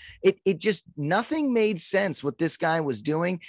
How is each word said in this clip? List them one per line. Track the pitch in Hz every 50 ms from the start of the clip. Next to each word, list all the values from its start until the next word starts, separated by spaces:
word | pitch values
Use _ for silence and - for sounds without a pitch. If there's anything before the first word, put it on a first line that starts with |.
| - - - -
It, | - 190 196 - -
it | 196 190 156
just, | - 220 196 - - - -
nothing | 156 143 151 175 214 233 - 302 311 294 269
made | 240 226 220 214 208 160
sense | - - - 190 202 190 139 - -
what | 143 123
this | - 165 156 -
guy | - 170 160 160 165
was | 156 139 120 104
doing. | 107 - 151 160 170 180 185 165 -